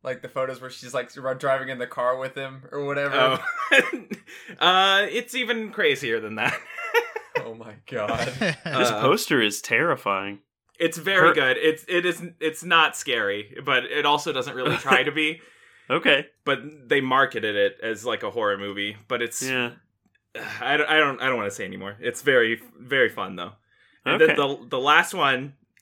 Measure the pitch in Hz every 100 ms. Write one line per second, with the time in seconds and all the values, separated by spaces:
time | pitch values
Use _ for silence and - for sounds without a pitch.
0 | - 127 127 139 131 127 127 - 127 127
1 | 120 - 131 131 143 135 131 127 123 -
2 | 123 127 131 139 135 131 131 143 143 143
3 | 143 135 131 131 - - 1077 277 - 269
4 | 190 - - - - - 170 185 196 196
5 | 202 151 240 254 233 226 214 - 165 131
6 | 131 113 107 107 123 - - - 679 466
7 | 466 440 - - 117 110 113 104 - 120
8 | 104 113 120 131 202 151 - 135 123 107
9 | 123 208 - 139 107 101 - 117 165 143
10 | 104 98 98 104 _ _ _ _ 165 165
11 | 156 196 170 156 131 127 156 156 - 175
12 | 180 170 170 - 160 156 170 165 151 -
13 | - 120 101 101 104 - 139 127 123 147
14 | 143 147 165 135 135 127 127 - 135 131
15 | 143 143 156 165 - _ _ _ - 165
16 | - 139 - _ - 135 135 151 123 143
17 | 131 131 135 117 107 104 101 - 113 107
18 | 120 110 110 110 104 98 101 101 101 104
19 | _ 120 117 - 131 131 120 - _ _
20 | _ _ _ 113 107 - 120 147 151 156
21 | 147 131 131 120 101 98 95 98 95 107
22 | 120 117 143 127 113 113 - - 127 135
23 | 117 - 95 90 87 - _ _ _ _
24 | 131 180 160 147 139 139 117 135 139 156
25 | 180 190 139 131 143 - _ _